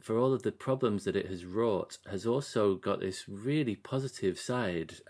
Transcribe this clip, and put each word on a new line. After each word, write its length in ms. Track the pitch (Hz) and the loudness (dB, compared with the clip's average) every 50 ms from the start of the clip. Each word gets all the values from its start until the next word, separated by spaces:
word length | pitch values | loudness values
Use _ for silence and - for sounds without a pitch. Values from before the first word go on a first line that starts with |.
for 160 | - - 110 117 | -4 0 2 4
all 140 | 127 135 | 4 4
of 120 | 135 120 - | 4 2 0
the 100 | 110 - | -2 -4
problems 500 | - - 135 131 131 131 113 104 98 - | -2 -2 -2 0 2 2 2 2 2 0
that 140 | 98 87 98 | 0 0 0
it 80 | 90 | 0
has 180 | - 95 87 87 | -2 -4 -8 -8
wrought, 540 | 90 90 110 117 117 101 87 - - - - - 95 | -4 0 2 2 2 2 0 0 -4 -10 -16 -12 -8
has 160 | 101 95 98 | -6 -2 0
also 500 | 113 120 139 143 - - 120 104 101 95 | 2 2 0 0 0 0 2 4 4 4
got 260 | 87 - 98 98 - | 2 0 0 0 0
this 260 | 95 98 92 - - - | 0 -4 -4 -6 -10 -10
really 480 | 101 98 107 131 147 156 147 120 101 | -10 -6 -2 0 2 2 2 0 -2
positive 640 | - - - 135 135 135 131 - - - 95 87 - | -4 -4 -4 -2 -2 -2 -2 -4 0 0 0 0 0
side. 540 | - - 123 123 117 95 87 82 80 78 - - - | -2 -2 0 0 0 0 0 -2 -4 -6 -8 -16 -14